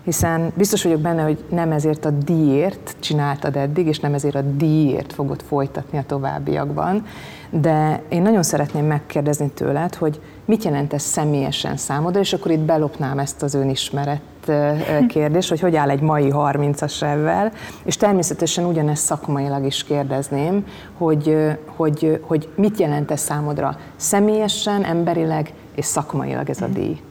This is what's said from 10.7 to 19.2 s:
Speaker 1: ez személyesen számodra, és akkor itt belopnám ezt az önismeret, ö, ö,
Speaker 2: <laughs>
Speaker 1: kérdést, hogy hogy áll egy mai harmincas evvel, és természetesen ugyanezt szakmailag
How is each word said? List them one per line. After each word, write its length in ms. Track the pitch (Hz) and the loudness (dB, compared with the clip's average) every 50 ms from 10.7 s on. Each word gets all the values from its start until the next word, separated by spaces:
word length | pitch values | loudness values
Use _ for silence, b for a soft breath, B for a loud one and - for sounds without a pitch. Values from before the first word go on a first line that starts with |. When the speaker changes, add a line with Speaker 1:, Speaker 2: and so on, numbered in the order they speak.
| 147 143 143 143 - | 0 0 0 0 -2
Speaker 1:
ez 80 | 143 | -4
személyesen 760 | - - 175 170 151 151 147 139 139 135 139 - - - - | -2 0 0 0 2 2 2 2 0 0 -2 -4 -4 -4 -4
számodra, 420 | 143 - - 139 143 156 175 180 196 | -6 -4 -4 -2 -2 0 0 2 2
és 140 | 196 190 190 | 2 2 0
akkor 180 | 180 196 180 | -2 0 2
itt 80 | 165 160 | 2 2
belopnám 600 | 156 156 165 156 156 143 - - 139 131 139 139 | 4 2 2 2 2 0 -2 -2 -4 -2 -2 -2
ezt 240 | 139 143 - - 156 | -2 -4 -4 -4 -4
az 100 | 143 139 | -2 0
önismeret, 680 | 143 139 135 135 - - - - 143 143 143 143 147 - - - - - | 0 0 0 0 -2 -4 -4 -4 -4 -2 -2 -2 -4 -6 -12 -20 -10 -2
ö, 60 | - | 0
ö, 540 | 156 147 147 147 151 151 - - 156 151 135 | 2 2 2 2 2 0 0 0 2 4 4
Speaker 2:
<laughs> 20 | |
Speaker 1:
kérdést, 420 | 120 - 156 151 151 151 175 185 - | 4 4 2 2 4 2 2 2 2
hogy 100 | 170 151 | 0 2
hogy 160 | 180 180 160 | 2 2 4
áll 140 | 156 143 139 | 4 4 4
egy 120 | 143 139 | 2 2
mai 280 | 151 156 156 147 143 135 | 2 2 2 4 2 2
harmincas 720 | 139 143 147 143 139 147 143 143 143 - - 147 - - | 2 2 2 2 2 2 0 0 0 0 -2 -4 -4 -2
evvel, 500 | 165 147 147 147 151 160 170 185 202 220 214 B B B B B B | -2 0 0 0 0 2 2 2 0 0 -2 B B B B B B
és 140 | - 151 | -6 0
természetesen 680 | - 226 208 202 185 170 - 147 - 180 160 - - 175 | 2 4 4 4 4 2 0 0 0 0 0 0 0 0
ugyanezt 380 | 175 170 160 151 151 147 147 - | 0 2 2 2 2 0 0 0
szakmailag 600 | - 160 151 | -2 -2 -2